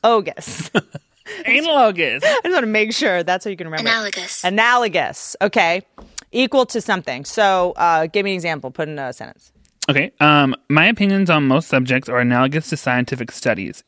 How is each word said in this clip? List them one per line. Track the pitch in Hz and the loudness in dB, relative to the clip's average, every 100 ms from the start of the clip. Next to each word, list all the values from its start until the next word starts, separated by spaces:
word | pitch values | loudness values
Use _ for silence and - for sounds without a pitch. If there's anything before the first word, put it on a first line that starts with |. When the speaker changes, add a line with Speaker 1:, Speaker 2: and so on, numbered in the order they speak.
Speaker 1:
ogus. | 220 226 165 - - - - | 4 2 0 -10 -10 -8 -4
<laughs> | 202 - - _ _ - 403 226 | -4 -4 -20 _ _ -18 -10 0
Speaker 2:
Analogus. | 247 320 294 226 180 151 117 | 0 2 4 2 2 -2 0
Speaker 1:
I | 605 554 | 0 0
just | 349 | 0
wanna | 359 226 | 0 0
make | 214 220 | 0 0
sure | 226 269 180 | 0 0 0
that's | 175 185 214 | 0 -2 -4
how | |
you | 180 | -10
can | 165 | -8
remember | 160 226 | -4 -2
it. | |
Speaker 3:
Analogous. | 226 208 190 180 - | -2 -4 -8 -8 -4
Speaker 1:
Analogous. | 180 202 226 247 226 170 131 - - - | -2 2 4 4 2 0 -2 -6 -12 -2
Okay. | 202 226 170 180 _ - - - _ | 0 2 2 0 _ -20 -18 -18 _
Equal | 226 254 277 247 | -2 2 2 0
to | 233 | -2
something. | - 185 151 127 143 | -2 -4 -4 -10 -8
So, | - 202 185 180 - | 0 2 4 0 0
uh, | 170 165 160 | 2 2 0
give | 202 196 | -2 -2
me | |
an | 185 | -4
example. | 170 151 131 | -4 -6 -8
Put | 127 156 | -8 -8
in | 151 | -6
a | 131 | -10
sentence. | - - - _ _ _ _ - | -12 -16 -20 _ _ _ _ 0
Speaker 2:
Okay. | 139 170 _ | 0 0 _
Um, | 147 147 135 - _ | 4 6 4 -2 _
my | 151 180 | 2 4
opinions | 233 202 196 180 | 2 0 2 2
on | 156 139 | 2 4
most | 135 160 | 2 2
subjects | 131 127 127 127 | 0 2 -2 0
are | 123 | 0
analogous | 123 123 135 151 - | 2 4 2 0 -4
to | 151 | -4
scientific | - 123 123 127 113 | -2 0 -2 -6 -8
studies | - 127 98 95 - | -4 -2 -2 -6 -12